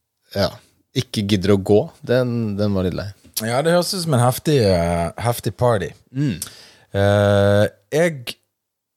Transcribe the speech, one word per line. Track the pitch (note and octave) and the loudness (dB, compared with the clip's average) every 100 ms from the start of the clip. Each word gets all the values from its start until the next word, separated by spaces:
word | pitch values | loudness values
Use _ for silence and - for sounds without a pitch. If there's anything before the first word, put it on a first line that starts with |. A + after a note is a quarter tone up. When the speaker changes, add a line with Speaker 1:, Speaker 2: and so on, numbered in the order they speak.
| _ _ _ | _ _ _
Speaker 1:
ja, | G2+ F2+ - _ _ _ C3+ | -4 -4 -4 _ _ _ -6
ikke | - A2+ G2+ | -4 -4 0
gidder | G#2 F#2+ | 0 2
å | G2+ | 2
gå, | G2 G#2 E3 - | 4 2 2 -6
den, | B2 B2 B2 A#2+ A2 G2+ | -2 0 0 -2 -4 -2
den | G#2 | -2
var | F#2+ F#2 | 0 -2
litt | D#2+ | -4
lei. | G2+ - _ - A2 | -8 -14 _ -8 -4
Speaker 2:
Ja, | B2 | -2
det | E3 | 2
høres | F3 E3+ | 0 0
ut | F#3+ | -4
som | E3 B2+ | -2 2
en | A#2+ | 2
heftig, | - - C#3+ G2+ | 0 0 2 4
eh, | F2 E2+ E2+ D2+ - | 2 0 -2 -4 -4
heftig | A2+ A#2+ A#2 - | -4 -4 -6 -2
party. | B2 G#2+ D#2+ - _ | 0 0 -4 -12 _
Speaker 1:
Mm. | C3 C#3+ E2+ - - - - _ | -4 -4 -4 -10 -18 -20 -20 _
Speaker 2:
Eh, | G2 G2+ G#2 G2+ G2+ G2+ G2+ G#2 - _ | 0 2 4 4 4 4 2 0 -2 _
jeg | D3 E3+ C#3+ A#2 - _ _ _ _ _ | -2 -2 -4 -12 -16 _ _ _ _ _